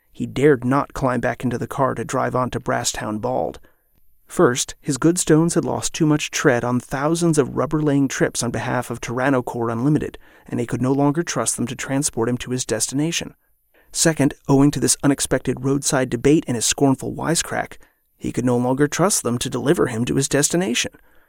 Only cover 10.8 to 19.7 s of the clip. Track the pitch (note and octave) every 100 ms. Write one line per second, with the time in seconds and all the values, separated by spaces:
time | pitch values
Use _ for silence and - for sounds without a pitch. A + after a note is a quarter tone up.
10.8 | B2+ C#3 C#3+ C#3+ E3+ C3 A2+ - A#2+ B2+
11.8 | - C#3 D3 - A#2 B2 - B2+ - A2
12.8 | - C3+ D#3 E3 - - _ _ _ _
13.8 | _ - E3+ D#3+ C3+ - - C#3 C#3+ C#3
14.8 | C3 - C#3+ C#3 - C3+ - B2 C3+ C#3
15.8 | - C#3+ C3 B2+ C#3 D#3+ - A#2+ - -
16.8 | C#3 C3 A#2 A#2 C3+ E3+ - A#2 - -
17.8 | - _ _ _ B2 B2 B2 B2 B2 C3
18.8 | D3 - F#3 - - A#2+ C3 B2 A#2